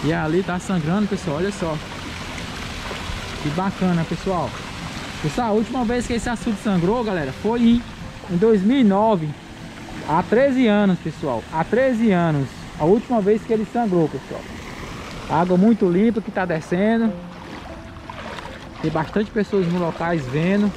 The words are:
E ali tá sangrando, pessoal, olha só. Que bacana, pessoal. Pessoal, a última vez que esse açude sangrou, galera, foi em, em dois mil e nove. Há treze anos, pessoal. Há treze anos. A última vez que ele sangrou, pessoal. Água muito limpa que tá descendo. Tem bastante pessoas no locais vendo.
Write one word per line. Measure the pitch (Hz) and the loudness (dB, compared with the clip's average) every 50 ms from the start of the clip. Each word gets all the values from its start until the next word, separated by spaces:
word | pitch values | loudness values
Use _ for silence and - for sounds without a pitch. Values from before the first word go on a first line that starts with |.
| - | 0
E | 143 165 | 0 0
ali | 170 160 156 160 180 196 | 0 0 0 0 0 0
tá | - 180 180 | 0 -4 -4
sangrando, | - - 185 180 147 156 175 208 208 | -2 -2 -2 0 0 0 0 0 0
pessoal, | 196 202 185 - 175 139 | 0 -2 -4 -2 -4 -2
olha | 151 180 202 | -2 -2 -2
só. | 202 - 180 165 151 151 - - - - - - - - - - - - - - - - - - - - - - - - - - - - - - - - | -2 -4 -4 -4 -4 -6 -6 -10 -12 -12 -10 -10 -10 -10 -10 -10 -10 -10 -10 -10 -10 -10 -10 -10 -10 -10 -8 -8 -8 -8 -6 -6 -6 -8 -8 -8 -10 -6
Que | - 151 | -4 -2
bacana, | 143 170 185 196 - - 190 185 175 165 160 | -2 0 -2 -2 -2 0 0 2 2 2 0
pessoal. | - 170 165 - 190 190 175 147 113 104 - - - - - - - - - - - - - | -2 -4 -4 -2 -2 0 0 -2 -4 -6 -10 -10 -10 -10 -10 -10 -10 -10 -10 -10 -10 -8 -4
Pessoal, | - 151 - - 247 | -4 -2 -2 0 0
a | 226 202 | 2 2
última | 220 233 - 247 262 247 | 2 0 0 -2 -2 0
vez | 214 240 247 240 | 0 0 0 0
que | - 240 | -2 -2
esse | 233 - 151 | -2 -2 -2
açude | 139 - - 240 214 190 - | -4 -2 -2 -4 -4 -2 0
sangrou, | 220 196 180 165 180 220 254 233 | 0 2 2 4 2 2 2 0
galera, | 208 190 175 147 131 - - | 0 -2 -2 -2 -4 -6 -2
foi | - 202 233 247 | -2 0 2 4
em, | 240 233 233 240 240 - - - - - - - - - | 6 6 6 6 2 -4 -12 -12 -12 -12 -12 -14 -8 -2
em | 180 | 0
dois | 175 208 226 226 202 | 4 6 6 6 6
mil | 180 208 262 | 6 4 6
e | 285 254 | 6 6
nove. | 202 190 196 214 226 214 175 156 151 - - - - - - - - - - - - - 151 160 | 6 6 6 6 4 4 2 0 -4 -6 -8 -14 -16 -16 -14 -14 -14 -14 -14 -14 -12 -12 -10 -4
Há | - 147 170 | 0 0 0
treze | 180 - 214 233 269 285 254 262 254 | 2 4 4 4 4 4 4 4 4
anos, | 220 202 208 208 196 180 - | 6 6 6 6 4 2 2
pessoal. | - 165 151 - - 147 123 113 - - | -2 -8 -6 -4 -4 -2 -2 -2 -4 -4
Há | 160 160 165 | -4 -4 0
treze | - - 233 262 269 254 220 233 226 | 2 2 2 4 4 2 4 4 4
anos. | 185 175 170 165 156 143 135 - - - - - - - | 4 4 4 2 2 0 0 -2 -6 -14 -14 -14 -4 0
A | 151 | 4
última | 160 196 240 - - 247 226 | 4 4 4 4 0 0 2
vez | 196 196 214 220 - | 4 4 2 2 2
que | - | -2
ele | 226 214 220 - - | 0 0 0 -2 -2
sangrou, | 233 240 214 180 175 160 | -2 0 2 4 2 2
pessoal. | 143 - 135 - - 104 - - - - - - - - - - - - - - - - - - | 2 0 -6 -8 -8 -12 -12 -12 -12 -14 -14 -12 -12 -12 -12 -12 -12 -12 -12 -12 -12 -12 -12 -6
Água | - 143 151 175 180 185 | -2 0 0 2 4 4
muito | 175 190 226 233 - 214 180 | 6 6 6 6 6 4 2
limpa | 175 190 214 233 214 226 | 4 4 4 4 2 0
que | 190 - | -4 -4
tá | 196 202 185 | -4 -4 -2
descendo. | 175 165 160 151 - 180 175 202 214 226 226 226 220 185 175 - - - - - - - - - - - - - - - - - - - - - - - - - - - - - - - - - | -2 -2 -4 -2 -2 0 2 2 2 2 2 2 0 -2 -4 -12 -14 -14 -14 -14 -14 -14 -14 -14 -14 -14 -14 -14 -16 -16 -16 -16 -14 -14 -12 -12 -12 -12 -12 -12 -14 -14 -14 -16 -16 -12 -6 -4
Tem | 160 | -2
bastante | 156 - 156 - - 202 214 202 | 0 -2 -2 0 0 -2 -2 0
pessoas | - 220 202 - - 196 185 | 0 -2 -2 0 0 0 2
no | 170 175 180 | 2 2 0
locais | 175 165 151 - 170 170 175 165 139 | 0 -2 -2 -2 -2 -2 0 -2 -2
vendo. | 120 127 151 160 180 196 208 208 202 - | -2 -2 0 2 2 2 2 2 0 0